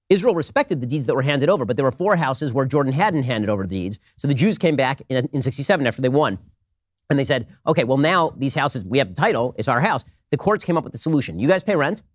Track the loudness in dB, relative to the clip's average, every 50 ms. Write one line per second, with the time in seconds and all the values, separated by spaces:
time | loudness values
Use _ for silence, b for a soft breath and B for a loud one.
0 | _ 2 2 4 4 2 0 0 -2 -2 -2 -2 0 0 -2 -4 -2 -4 -4 -2
1 | -2 0 0 0 0 0 2 2 2 2 2 2 0 -2 -2 0 0 0 0 0
2 | 0 0 2 2 0 -2 -2 -2 -4 -2 0 0 0 0 0 0 0 0 0 0
3 | 0 2 0 0 -2 -2 -2 -2 0 0 -2 -2 -2 -4 -4 -4 -4 -6 -6 b
4 | b b b -6 -2 -2 0 2 2 2 2 2 0 0 2 2 2 0 0 -2
5 | -4 -2 -2 -2 -2 0 -2 -2 -2 -2 -2 -2 0 0 2 2 2 0 0 0
6 | 0 0 2 2 2 2 0 -4 -10 -18 _ _ _ _ _ _ _ _ _ _
7 | _ -2 0 0 2 0 0 -2 -2 b b b b 0 0 0 2 2 2 2
8 | 2 2 2 2 0 0 -2 -4 -4 -2 0 0 0 0 -2 -4 -4 0 0 0
9 | 0 0 0 0 0 2 2 0 -2 -2 -4 -4 -2 0 0 2 2 0 0 -2
10 | -6 b b b b _ -4 -2 0 0 0 0 0 -2 -2 -2 -2 -4 -8 -6
11 | -4 0 0 0 0 -2 -4 -2 0 2 2 2 2 0 0 0 0 0 -2 -4
12 | -8 _